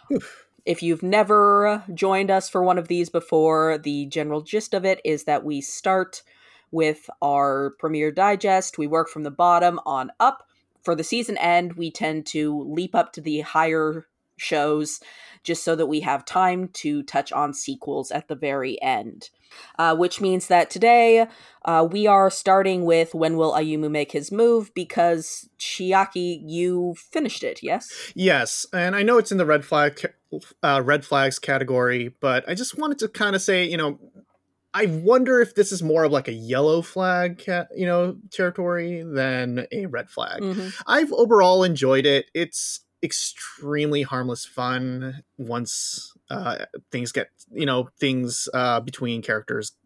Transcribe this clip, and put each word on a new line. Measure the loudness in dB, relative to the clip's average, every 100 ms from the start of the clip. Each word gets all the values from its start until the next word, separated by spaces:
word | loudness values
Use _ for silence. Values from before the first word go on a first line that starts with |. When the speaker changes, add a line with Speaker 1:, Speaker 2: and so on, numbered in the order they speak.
| -4
Speaker 1:
Oof. | -4 -4 -16 _ _
Speaker 2:
If | -6 -2
you've | -2 -2
never | 2 2 4 6 6 6 4 0 -6
joined | -2 0 2 2
us | 0 0
for | 0
one | 2 2
of | 0
these | -2 -2
before, | -4 0 2 4 4 2 0
the | -4 -6 -6
general | -6 -4 -6
gist | -4 -6 -4
of | -2 0
it | 0
is | -2 -2
that | 0 -2
we | -2 -8
start | -8 -6 0 0 -2 -8 -20 _ _ _ _
with | 0 0 -2 -8 -4
our | 0 2 2 0 -4 -4
premiere | -4 -2 -2
digest. | 2 2 2 2 2 0 -6
We | -2
work | 0 0
from | -6
the | -6
bottom | 2 4 6 4 0
on | -4 -4 -4 2
up. | 2 2 _ _ _ _
For | -4
the | -4
season | -2 -4 -4 -2
end, | 2 2 0
we | -6 -10
tend | -6 -4 -4 -6
to | -4 -4 -4
leap | -6 -6 -2
up | -2 -2
to | -6
the | -6 -6
higher | -2 0 0 0 -2 -4 -12 _ _ -14
shows | -4 -2 0 0 -4 -8 -16 -20 -20 -12
just | -8 -4
so | -2 0
that |
we | 0 -2
have | -2 -4
time | -2 0 2 0 -6
to | -8 -6 -4
touch | -4 -4 -2
on | -2 -4
sequels | -6 -10 -10 -8 -8 -6
at | -8 -8
the |
very | -6 -4 -4 -4 -4
end. | -2 -2 -6 -14 -20 _ _ -20 -10 -2
Uh, | 2
which | 2 0 0
means | -2 -2 2
that | 4 2
today, | 2 6 8 8 6 4 -4 -20 _
uh, | 0 2 2
we | 4 6
are | 6 6
starting | 2 4 4 4 2
with | 4 4 4
When | 2 2 2
Will | 2
Ayumu | 2 0 -2 -2
Make | -2 -2
His | -6 -4
Move, | 2 4 4 0
because | -8 -4 2 2 2 -4 -12 -16 -12
Chiaki, | -10 -6 0 2 0 -2 -6 -6
you | -8 -4 -2 0 -4 -6
finished | -8 -6 -4 -6
it, | -8 -8
yes? | -6 -6 -6 -16 -12 -2
Speaker 1:
Yes, | 2 2 2 -4 -6
and | -4 -2 0
I |
know | 4 4
it's | 2
in | 0
the | 2
red | 0
flag | 2 0 0
ca-, | -2 -10 -12 _ -14 -14 _
uh, | 0 2
red | 2 0
flags | 2 2 2 -2
category, | -2 -2 0 0 2 0 -4 -4
but | 0 0 -2
I |
just | -6 -6 -4
wanted | -4 -4
to | -6
kinda | -2 -2 0
say, | 0 0
you | 0 -2
know, | -4 -6 -14 -20 _ _ _ _ _
I | -2 -2
wonder | 2 4 4 6 4
if | 4
this | 2 0
is | 0
more | 0 2
of, | 4
like, | 2 -2
a |
yellow | -8 -2 2 2 2
flag | -2 -4 0 0 -2 -6
ca-, | -6 -6 -6 -4
you | 0
know, | 0 0 -4 -10
territory | -4 -2 -2 -4 -4 -4 -8 -6
than | -4 -2 -2 -4 -6 -6
a | -8 -6
red | -8 -8
flag. | -10 -8 -6
Speaker 2:
Mm-hmm. | -6 -6 -8 -10
Speaker 1:
I've | -2 0 2
overall | 2 6 6 8 6
enjoyed | 4 2 2 4 4
it. | 2 0
It's | -6 -6 -6 -10 -10 _ _
extremely | -6 -6 -8 -10 -16 -12 -6 -2 0 0
harmless | -2 -4 -4 -8 -10
fun | -6 -4 -2 -4 -6 -10 -12 -16 -14
once, | -8 -6 -6 -8 -8 -10 -14 _ -12
uh, | -8 -6 -8 -10 -16 -10
things | -8 -6
get, | -6 -8 _ _
you | -6 -2
know, | -2 -4 _
things, | -2 -2 -4 -6 -6
uh, | -2 0 -2
between | -4 -8 -6 -6
characters | -4 -6 -6 -8 -8 -14